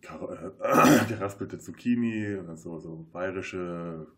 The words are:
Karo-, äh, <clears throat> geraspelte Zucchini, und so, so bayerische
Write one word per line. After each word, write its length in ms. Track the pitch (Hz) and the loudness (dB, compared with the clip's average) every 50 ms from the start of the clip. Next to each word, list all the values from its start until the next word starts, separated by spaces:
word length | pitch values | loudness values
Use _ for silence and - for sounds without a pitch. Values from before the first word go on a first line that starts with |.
Karo-, 320 | - - 80 80 90 - | -16 -14 -12 -10 -10 -10
äh, 180 | 90 - 82 92 - - | -10 -10 -10 -12 -10 -4
<clears throat> 500 | 104 117 135 - - - 147 120 110 107 | 0 4 6 8 10 10 8 8 6 2
geraspelte 500 | 113 101 95 98 - - 101 95 - 82 | -2 -4 -4 -6 -4 -6 -8 -8 -8 -12
Zucchini, 800 | - - 85 - - 120 120 120 120 117 110 107 107 104 101 | -12 -14 -16 -6 0 0 2 2 2 0 0 -2 -2 -2 -4
und 200 | 95 87 85 82 | -4 -6 -10 -12
so, 220 | 80 - 87 85 78 | -12 -10 -10 -10 -10
so 280 | 78 82 80 80 80 - | -10 -12 -12 -12 -14 -12
bayerische 960 | - 87 90 95 90 95 92 - - 92 90 87 87 85 85 85 82 80 78 76 _ | -8 -4 -4 -4 -4 -4 -6 -6 -6 -6 -6 -6 -6 -6 -6 -8 -8 -10 -12 -14 _